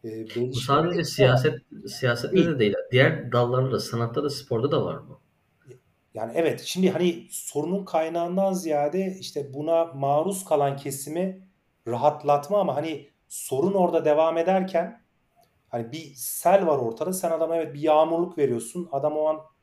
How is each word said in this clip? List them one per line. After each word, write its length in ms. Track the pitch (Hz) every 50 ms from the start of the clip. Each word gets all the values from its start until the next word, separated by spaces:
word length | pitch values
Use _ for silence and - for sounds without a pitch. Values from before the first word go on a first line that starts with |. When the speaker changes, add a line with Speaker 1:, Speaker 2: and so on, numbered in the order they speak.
| -
Speaker 1:
Eee, 300 | 113 110 110 110 - - 120 123 127
Speaker 2:
Bu 40 | 120
Speaker 1:
belli 60 | 120
Speaker 2:
sadece 440 | - - 143 147 165 175 170 175 160
Speaker 1:
şeyler 0 |
Speaker 2:
siyaset, 500 | - - - 202 - 123 123 123 117 - - _ _ - - -
siyasette 500 | - - - - 123 117 113 - - 180
Speaker 1:
Değil. 100 | 190 170
Speaker 2:
de 120 | 170 156 131
değil. 160 | 110 104 98 - - -
Diğer 420 | 123 123 139 160 160 - - 123
dallarda 400 | 117 120 120 120 127 127 131 131
da, 80 | - 98
sanatta 440 | - - - 117 117 117 - 151 147
da, 60 | 147
sporda 400 | 131 - - _ 123 110 117 147
da 140 | 160 139 101
var 240 | 87 80 - - -
bu. 120 | - - _ _ _ _ _ _ _ _ _ 131 123 - _ _ _ _ _ _ _
Speaker 1:
Yani 180 | 113 110 117 117
evet, 260 | 156 170 151 117 -
şimdi 300 | - - - 180 185 185
hani 360 | 185 165 180 180 170 - - -
sorunun 540 | - - - - - 143 151 170 185 196 185
kaynağından 680 | - - 160 160 165 170 170 170 175 180 190 196 196
ziyade 640 | 190 175 160 165 151 143 147 151 175 190 190 185 185 -
işte 340 | - - - 151 135 127 131
buna 300 | 139 151 160 165 165 165
maruz 600 | 165 139 139 139 139 143 147 160 190 190 185 -
kalan 320 | - 156 143 143 139 139
kesimi 720 | 139 - 143 131 - - 147 151 170 185 190 185 - - _ _ _ _ _ _ _ _ 113
rahatlatma 720 | 120 120 131 147 147 - - 143 143 139 143 - 202 208
ama 160 | - 151 131
hani 340 | 143 156 160 156 139 - _ _ _ _ _
sorun 440 | - - - - 131 131 160 190 196
orada 300 | 190 180 175 165 165 147
devam 340 | 151 147 151 160 165 160 165
ederken 680 | 165 180 190 190 185 185 - 165 170 185 - _ _ _ _ _ _ _ _ _ _ _ _ _ _ _
hani 240 | - 120 113 113
bir 220 | 117 160 165 139 -
sel 500 | - - - - - - 175 190 196 185
var 120 | 165 147 135
ortada, 340 | 123 113 113 - 156 180
sen 180 | 185 185 - 170
adama 260 | 165 160 165 160 165
evet 180 | 165 160 - 143
bir 60 | 143
yağmurluk 580 | 147 160 151 156 160 160 165 165 175 175 - 160
veriyorsun, 500 | 143 127 120 120 131 - - 180 170 -
adam 200 | 139 139 139 151 151 151
o 80 | 151 156
an 120 | 156 151 - - _ _